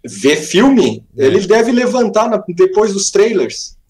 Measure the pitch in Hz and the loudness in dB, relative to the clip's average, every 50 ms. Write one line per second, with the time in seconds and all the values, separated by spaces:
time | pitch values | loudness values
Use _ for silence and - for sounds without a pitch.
0 | - 117 - - 110 139 151 151 - - - 185 247 277 269 233 165 117 110 - | -16 -16 -14 -2 0 0 0 0 -4 -2 0 2 4 4 4 2 2 0 -2 -6
1 | - _ _ - 135 139 175 202 190 175 214 226 226 233 247 240 254 - - 254 | -14 _ _ 0 0 2 2 2 2 2 2 2 2 2 0 0 0 0 0 0
2 | 240 208 - 214 226 240 226 196 - - 175 175 185 185 185 208 214 214 196 196 | -2 0 0 0 0 0 -2 -4 -6 -8 0 0 0 2 2 0 0 0 -2 -4
3 | - - - 190 208 233 220 175 127 104 - - - - - _ _ | -6 -2 2 2 2 2 2 -2 -2 -4 -6 -12 -16 -16 -18 _ _